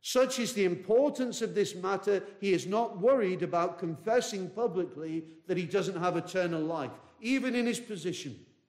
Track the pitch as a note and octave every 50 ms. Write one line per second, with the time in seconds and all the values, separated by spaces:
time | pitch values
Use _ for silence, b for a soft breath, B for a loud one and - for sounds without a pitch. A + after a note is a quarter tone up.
0 | _ - - C4 C4 C4 B3+ - A#3 - - G3+ G3 F3+ F3 - - - A3 A#3+
1 | C#4 - - - B3+ A#3+ G#3+ - A3+ G3 E3 G3+ G3+ G3 - F3+ F3+ F#3+ G3 F#3+
2 | - G#3 G3+ F#3 F#3 B B B - G3 F#3 E3 B2+ F3 G3 A3 A#3 A3+ A3+ F#3
3 | F3+ B3 C#4 C4 A3 F#3 F#3 E3 F3 D#3+ D#3 E3+ E3+ F3 F3 - - E3+ D#3+ -
4 | - G#3+ A3+ B3 A#3+ - G#3+ G3 F#3 E3+ - G#3+ A#3 A3+ E3+ F3+ F3 - - D3
5 | D#3+ D#3+ D#3+ E3 D#3+ B B B B - F#3 F3+ F3+ D3+ D3+ G3 F3+ E3+ F#3+ E3+
6 | F3 F3+ E3+ E3+ E3 E3+ - F#3 F3+ F3 E3+ D#3+ D#3 D#3+ E3 D#3 C3+ B2+ - -
7 | B B B B A3 A3+ C4 C4+ C4 C4 A#3 B3 A#3 A#3+ A3+ A#3+ - - G#3+ F3+
8 | D3+ F3+ D#3 - - C#3+ G#2+ - - _ _ _ _